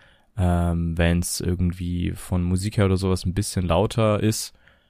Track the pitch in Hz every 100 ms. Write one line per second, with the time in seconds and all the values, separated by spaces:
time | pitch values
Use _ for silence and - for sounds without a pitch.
0 | - _ _ - 90 87 85 85 85 82
1 | 85 87 90 - - 90 90 87 87 87
2 | 87 87 - 90 87 92 101 - 98 92
3 | 95 92 95 87 101 - 90 82 104 -
4 | 110 104 107 107 - - _ _ _